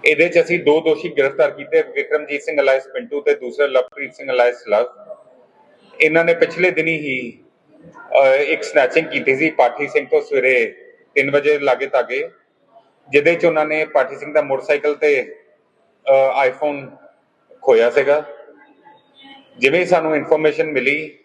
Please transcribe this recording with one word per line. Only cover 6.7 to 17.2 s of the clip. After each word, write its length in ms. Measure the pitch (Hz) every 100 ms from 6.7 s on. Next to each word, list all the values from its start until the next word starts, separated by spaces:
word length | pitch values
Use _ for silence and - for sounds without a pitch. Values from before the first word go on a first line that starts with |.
ਦਿਨੀ 260 | 170 160 160
ਹੀ, 420 | 147 127 120 - _ _ _ _ - - - -
ਅਹ, 140 | 135 135
ਇੱਕ 280 | 147 160
ਸਨੈਚਿੰਗ 440 | - 151 127 160 160
ਕੀਤੀ 280 | 143 - 135
ਸੀ 140 | 160
ਪਾਠੀ 380 | 156 120 - 139
ਸਿੰਘ 200 | 151 135
ਤੋਂ 140 | 151
ਸਵੇਰੇ 540 | 143 139 127 127 110 - - _ _ -
ਤਿੰਨ 160 | 139
ਵਜੇ 280 | 143 143 147
ਲਾਗੇ 280 | 139 123 135
ਤਾਗੇ, 420 | 131 117 131 165 _ _ _ _ - _ _ _
ਜਿਹਦੇ 260 | 139 151 170
'ਚ 100 | 170
ਉਹਨਾਂ 200 | 156 151
ਨੇ 200 | 156 151
ਪਾਠੀ 300 | 147 131 139
ਸਿੰਘ 180 | 143
ਦਾ 80 | 151
ਮੋਟਰਸਾਈਕਲ 540 | 139 135 131 147 147 147
ਤੇ, 400 | 151 139 110 - _ _ _ _ _ _ -
ਅਹ, 400 | 135 135 131 131
iPhone 420 | 131 151 143 135 - - _